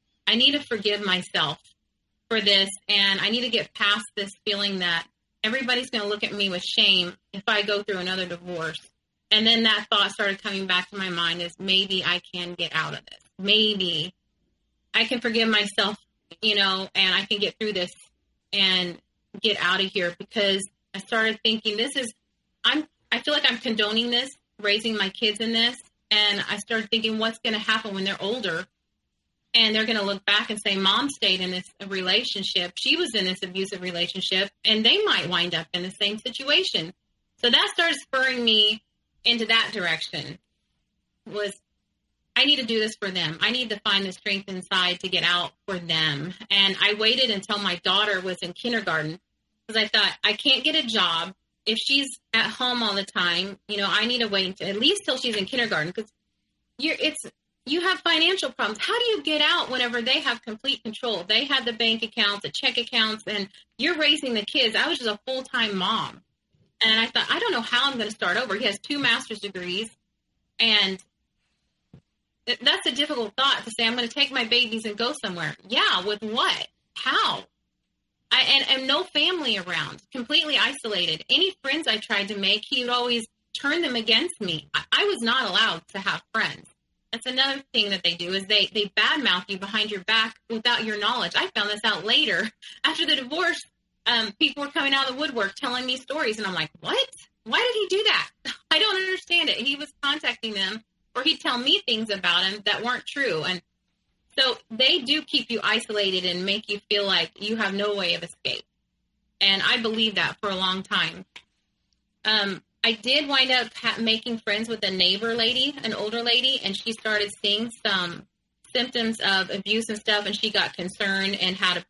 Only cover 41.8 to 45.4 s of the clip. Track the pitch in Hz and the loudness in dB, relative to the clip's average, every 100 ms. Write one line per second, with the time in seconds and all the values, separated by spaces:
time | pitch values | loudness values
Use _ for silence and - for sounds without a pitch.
41.8 | _ _ _ _ _ - 269 285 226 226 | _ _ _ _ _ 2 4 4 2 0
42.8 | 214 - 196 185 160 160 208 247 240 208 | -2 -4 -6 -2 -4 0 0 0 -4 -4
43.8 | 214 196 196 185 208 196 196 185 185 190 | 0 0 0 -6 -4 -4 -4 -10 -2 0
44.8 | 180 175 185 180 165 175 | 0 -2 -2 0 2 2